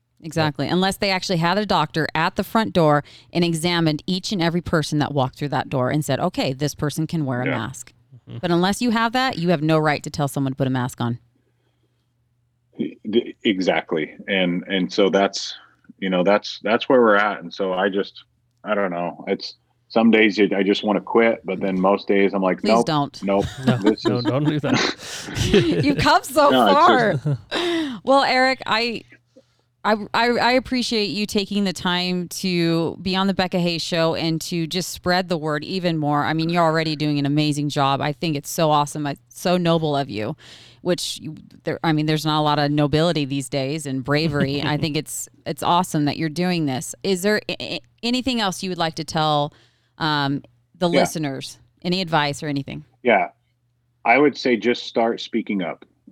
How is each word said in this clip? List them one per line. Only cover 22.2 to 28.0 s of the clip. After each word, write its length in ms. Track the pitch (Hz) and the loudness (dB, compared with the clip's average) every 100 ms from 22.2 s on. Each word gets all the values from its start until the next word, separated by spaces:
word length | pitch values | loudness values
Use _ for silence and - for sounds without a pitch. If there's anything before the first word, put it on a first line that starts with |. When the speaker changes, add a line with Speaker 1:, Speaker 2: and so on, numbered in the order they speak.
| 98 | 2
Speaker 2:
I'm 80 | 98 | 2
like, 180 | 92 90 | -2 0
Speaker 1:
Please 100 | 107 | 2
Speaker 2:
"Nope, 160 | 113 120 | 2 2
Speaker 1:
don't. 360 | 151 143 - | 0 -2 -6
Speaker 2:
nope, 220 | 190 98 - | -2 0 -2
Speaker 3:
<laughs> 120 | - 131 | -2 0
No, 100 | 123 | 2
Speaker 2:
this 260 | - - | 2 2
Speaker 3:
no, 120 | - 123 | 0 0
Speaker 2:
is" 60 | |
Speaker 3:
don't 200 | 123 135 | 0 0
do 140 | 151 151 | 0 0
that. 1200 | - - - - - - - - - 202 330 - | 0 -2 -2 -6 -14 -12 -10 -4 2 4 4 2
Speaker 1:
<laughs> 40 | |
You've 140 | 277 277 | 0 2
come 260 | 302 349 | 4 2
so 260 | - 269 285 | 2 2 4
Speaker 2:
No, 160 | 262 233 | 6 6
it's 80 | |
Speaker 1:
far. 640 | 285 349 294 220 156 151 135 - | 6 6 4 2 0 -2 -4 -6
Speaker 2:
just 520 | - 349 339 294 220 | -4 -2 -2 -4 -6